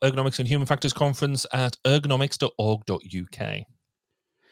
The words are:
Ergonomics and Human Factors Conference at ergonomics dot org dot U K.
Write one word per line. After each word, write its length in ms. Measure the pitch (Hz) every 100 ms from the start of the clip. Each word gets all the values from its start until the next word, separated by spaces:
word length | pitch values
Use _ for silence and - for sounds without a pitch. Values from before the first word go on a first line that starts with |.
Ergonomics 360 | 135 131 135 -
and 100 | 123
Human 180 | 143 135
Factors 280 | 143 143
Conference 500 | - 143 131 143 135 -
at 240 | 131 123 -
ergonomics 540 | 131 147 143 131 143 -
dot 140 | 135 -
org 260 | 107 107 -
dot 180 | 92
U 220 | 90 90 90
K. 360 | - 104 - - _ _ _ _ _ _ _ _